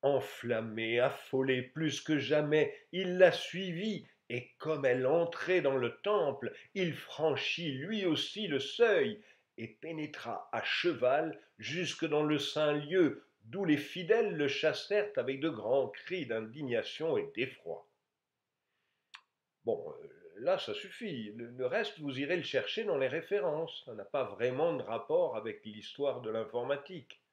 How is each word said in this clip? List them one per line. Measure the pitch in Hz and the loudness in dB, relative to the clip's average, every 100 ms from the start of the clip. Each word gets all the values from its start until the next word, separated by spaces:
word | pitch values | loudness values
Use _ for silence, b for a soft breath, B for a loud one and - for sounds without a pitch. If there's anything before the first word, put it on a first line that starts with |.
Enflammé, | 139 139 127 - 120 113 113 110 113 117 | 4 2 0 -8 -2 -2 -2 -4 0 4
affolé | 131 - - 131 131 127 | 2 0 -4 -2 2 2
plus | 127 - 160 131 | 0 -2 -2 -2
que | - 156 | 0 0
jamais, | 117 151 151 151 143 B B | 4 2 4 4 4 B B
il | 175 185 180 | -4 -2 8
la | 180 | 8
suivit, | - - 170 190 165 214 190 B B _ | 8 -6 -6 -6 -4 -4 -6 B B _
et | 120 123 _ | -6 -6 _
comme | 156 151 | -4 2
elle | 135 123 127 | 4 4 4
entrait | 160 170 - - 180 | 4 2 -2 2 4
dans | 143 135 | 4 2
le | 120 - | 0 -2
temple, | - 214 156 123 117 B B | 0 2 2 0 -6 B B
il | 196 180 131 | -2 -2 -2
franchit | - - 156 131 - - 170 | -10 0 2 2 0 -2 -4
lui | 131 156 220 | -4 -4 0
aussi | 190 147 - 202 208 | 2 2 0 -4 -2
le | 139 | -2
seuil, | - - 233 196 123 107 B B B - | -2 4 6 6 2 -2 B B B -12
et | 117 | -12
pénétra | - 156 160 151 - 117 104 - | -12 -10 -8 -8 -8 -8 -8 -6
à | 113 | -4
cheval | - - 175 135 165 139 160 - B _ | -2 0 0 2 4 4 2 -6 B _
jusque | 110 156 170 - | -8 -4 -4 -2
dans | 160 147 | 0 2
le | 151 151 | 4 2
saint | 143 - 151 | 0 2 2
lieu, | 147 143 185 160 107 - _ | 2 2 4 4 2 -12 _
d'où | 110 175 | -12 -6
les | 190 147 | 2 2
fidèles | - 180 175 220 214 | 2 -8 2 4 4
le | 165 143 | 2 0
chassèrent | - 160 143 - 208 208 | 2 0 0 0 0 2
avec | - 120 135 | -2 -2 -2
de | 156 | -2
grands | 113 104 135 123 | -2 2 2 2
cris | - - 180 131 | -4 -8 -6 -4
d'indignation | 113 110 127 139 117 - - 160 127 | -4 -4 -8 -2 -2 -2 -4 0 0
et | - - | 0 -4
d'effroi. | 131 - - 80 - _ _ _ _ _ _ _ _ _ _ _ _ - _ _ _ _ | -4 -6 -10 -10 -12 _ _ _ _ _ _ _ _ _ _ _ _ -20 _ _ _ _
Bon, | - 107 82 | -4 -4 -4
euh, | 71 78 - - 87 | -12 -16 -20 -20 -8
là, | 135 185 | -2 -2
ça | - | -2
suffit. | 104 196 - 226 139 107 110 | -8 -8 -10 -8 -6 -8 -10
Le, | 117 | -12
le | 123 127 | -6 -2
reste, | 202 214 - | -2 -4 -6
vous | 147 131 | -8 -6
irez | 143 180 | -2 -2
le | |
chercher | 147 135 - - | 0 -2 -2 -4
dans | 214 156 | 0 2
les | 131 | 2
références. | 147 - 202 196 151 165 - | -2 -2 -2 0 -2 -4 -8
Ça | - | -14
n'a | 110 | -14
pas | 98 143 | -6 -2
vraiment | 120 98 120 127 170 | -2 0 0 2 0
de | 147 | 0
rapport | 104 117 - 160 165 113 | -4 -6 2 4 4 0
avec | 110 104 | -6 -8
l'histoire | 107 107 101 - 143 123 | -12 -14 -14 -4 -2 -2
de | 117 | -4
l'informatique. | 110 110 120 127 139 - 180 123 - _ | -4 -2 -4 -2 -4 -4 -14 -14 -20 _